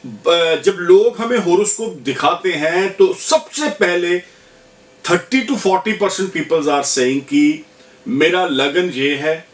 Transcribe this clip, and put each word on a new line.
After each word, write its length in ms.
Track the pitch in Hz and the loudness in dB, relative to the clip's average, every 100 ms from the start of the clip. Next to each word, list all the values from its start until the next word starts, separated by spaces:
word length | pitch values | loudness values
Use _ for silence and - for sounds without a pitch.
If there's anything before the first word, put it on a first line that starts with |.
| 127 | -16
ब-, 560 | 113 165 170 165 156 | -4 0 2 0 0
जब 120 | 185 180 | 0 -2
लोग 360 | 175 190 233 214 | 6 6 6 0
हमें 220 | 233 240 | -2 0
horoscope 540 | 180 175 208 - 226 | 2 2 2 -2 -6
दिखाते 600 | 165 120 127 143 175 190 | -6 -6 -2 -2 0 -4
हैं 440 | 156 156 175 190 190 | -2 -2 0 -2 2
तो 160 | 190 | 2
सबसे 540 | - - 311 - - 294 | 2 0 0 0 -6 -6
पहले 680 | - 180 175 175 180 - - - - - - - - | 0 0 0 0 -4 -6 -20 -20 -20 -20 -20 -20 -14
thirty 360 | - 175 - 262 233 | -2 -2 0 -2 -2
to 100 | 233 | -2
forty 360 | 196 185 220 196 | 0 0 0 -2
percent 320 | 202 - 190 | -2 -2 -6
peoples 360 | 170 147 160 147 | -6 -2 -2 0
are 180 | 143 | 0
saying 360 | 139 - 127 135 | 0 0 0 -2
कि 440 | 135 143 147 151 - _ - - - | 0 2 2 0 -10 _ -20 -16 -6
मेरा 380 | 131 160 185 175 | 0 2 2 0
लगन 420 | 135 143 165 180 | 0 0 0 -2
ये 240 | 131 139 | -2 -2
है। 340 | 143 156 165 - | -2 -4 -4 -8